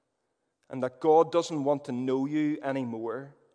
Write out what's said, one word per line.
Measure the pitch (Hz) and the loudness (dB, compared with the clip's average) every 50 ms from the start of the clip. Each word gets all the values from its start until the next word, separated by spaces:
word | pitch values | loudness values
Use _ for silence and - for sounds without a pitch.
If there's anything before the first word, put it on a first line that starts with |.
| _ _ _ _ _ _ _ _ _ _ _ _ _ - | _ _ _ _ _ _ _ _ _ _ _ _ _ -12
and | 131 131 123 | -6 -4 -4
that | 127 127 - | -4 -4 0
God | - 160 156 160 165 160 165 | 4 6 6 6 6 4 2
doesn't | 170 165 - 165 151 135 | 0 0 0 -2 -2 0
want | 139 147 139 139 | 0 0 0 -2
to | - 123 | -4 -6
know | 123 131 131 131 135 135 | -4 -2 -2 0 0 0
you | 143 151 151 151 147 151 147 - | -2 0 0 0 0 -2 -2 -4
anymore | 139 135 135 131 117 113 113 113 113 113 127 139 143 - _ _ _ _ | -4 -4 -4 -4 -4 -6 -6 -6 -6 -6 -8 -10 -14 -18 _ _ _ _